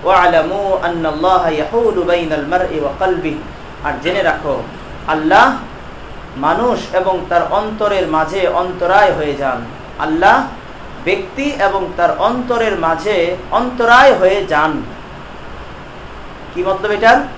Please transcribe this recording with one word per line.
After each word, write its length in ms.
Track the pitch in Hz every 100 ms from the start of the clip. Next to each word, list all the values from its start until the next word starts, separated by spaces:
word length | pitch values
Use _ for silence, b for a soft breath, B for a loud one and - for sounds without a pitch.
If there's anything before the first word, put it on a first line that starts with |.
ওয়ালামু 580 | 160 185 180 170 160 196 196 185
আন্নাল্লাহা 640 | 170 170 160 151 180 185 175
ইয়াহুলু 520 | 151 151 226 226 185
বাইনাল 420 | 175 175 160 151 143
মারই 260 | 180 180 156
ওয়া 120 | 143 -
কলবিহি, 420 | 185 175 156 - - - - -
আর 120 | 147 139
জেনে 200 | 160 196
রাখো 320 | 170 - 151 123 117 - - - -
আল্লাহ 380 | 156 156 196 247 269 - - - - - - - 131
মানুষ 420 | 143 170 240 220 -
এবং 220 | - 185 180 -
তার 140 | 175 170
অন্তরের 540 | 196 214 214 208 196 160
মাঝে 340 | 156 156 196 175 175
অন্তরায় 500 | 180 180 175 196 196
হয়ে 200 | 151 151 135
যান। 240 | 139 120 117 - - -
আল্লাহ 360 | 156 156 202 247 269 - - - - - 165
ব্যক্তি 420 | 190 - - 285 190 196
এবং 140 | 196 175 -
তার 160 | 170 -
অন্তরের 560 | 202 247 240 233 226 185 165
মাঝে 320 | 160 208 196 170 180 -
অন্তরায় 600 | 214 247 247 233 240 277
হয়ে 260 | - 185 202 190
যান। 200 | 147 156 139 113 - - - - - - - - - - - - - - - -
কি 100 | 170
মতলব 280 | 185 185 208
এটার? 280 | 208 226 247 285